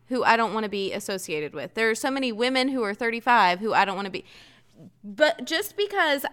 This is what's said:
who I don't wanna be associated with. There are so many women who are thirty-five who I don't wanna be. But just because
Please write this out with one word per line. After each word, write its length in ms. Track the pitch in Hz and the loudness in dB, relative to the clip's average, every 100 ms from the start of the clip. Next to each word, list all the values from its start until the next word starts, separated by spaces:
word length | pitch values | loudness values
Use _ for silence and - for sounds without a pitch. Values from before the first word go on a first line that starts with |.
| _ | _
who 160 | 202 | 0
I 120 | - 226 | 4 4
don't 160 | 220 220 | 2 -2
wanna 120 | 214 | -4
be 220 | 202 196 | -4 -4
associated 640 | 202 - 190 180 151 147 | -6 -6 -8 -6 -6 -6
with. 220 | 151 127 220 | -8 -8 0
There 140 | 226 | 0
are 40 | 226 | 0
so 140 | 277 | -2
many 220 | 269 254 | -2 -2
women 380 | 214 247 262 262 | 0 0 2 0
who 120 | 262 | 0
are 120 | 208 208 | -2 -2
thirty-five 640 | 233 233 247 240 180 180 | -4 -2 2 6 6 2
who 140 | 214 160 | 0 2
I 100 | 196 | 2
don't 100 | 190 | -2
wanna 140 | 196 | -6
be. 160 | 180 - - - _ _ _ 175 _ | -8 -12 -20 -20 _ _ _ -20 _
But 420 | 208 202 302 - 254 | -16 2 2 2 -4
just 320 | 330 - - | -4 -4 -4
because 480 | 403 403 320 277 - | -2 0 2 0 2